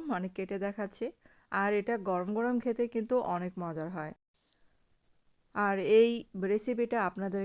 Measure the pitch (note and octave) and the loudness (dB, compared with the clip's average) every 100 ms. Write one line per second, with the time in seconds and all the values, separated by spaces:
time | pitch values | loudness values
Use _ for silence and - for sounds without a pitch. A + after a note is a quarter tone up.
0 | D#4 F#3 F#3 F#3+ F#3+ G3 G3+ G3+ G3+ - | -2 -2 -4 -6 -6 -4 -4 -4 -6 -4
1 | B3 - - - - G3 G3+ G#3 G3+ A#3 | -8 -8 -20 -20 -6 0 2 2 0 -2
2 | F#3+ F3+ F3+ G#3+ A#3+ B3 A#3+ A#3 A#3+ A3+ | 0 -2 0 0 0 0 0 0 0 -2
3 | A3 B3+ - F3 F3+ F#3 E3+ D#3+ D#3+ F3+ | 0 0 0 -2 -4 -4 -6 -4 -6 -6
4 | D#3 - _ _ _ _ _ _ _ _ | -8 -10 _ _ _ _ _ _ _ _
5 | _ _ _ _ _ G#3+ G3+ G3 F3+ A3 | _ _ _ _ _ -2 0 2 6 8
6 | A#3 A#3 - F#3+ F#3+ G#3+ B3+ A#3 A3+ A#3 | 8 4 -6 -4 0 0 0 -2 0 0
7 | F3+ F#3 G3 G3 | -2 -2 -4 -4